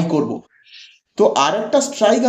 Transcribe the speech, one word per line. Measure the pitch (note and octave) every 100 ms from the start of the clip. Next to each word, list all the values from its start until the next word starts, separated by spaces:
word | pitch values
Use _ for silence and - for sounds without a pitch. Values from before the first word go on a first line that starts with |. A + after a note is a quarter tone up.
| E3+
করব। | D#3+ A#2 A2 - _ _ - - _ _ -
তো | G3+ - C#3+
আর | G3+
একটা | A#3 C#4+ -
স্ট্রাইক | - G#3+ B3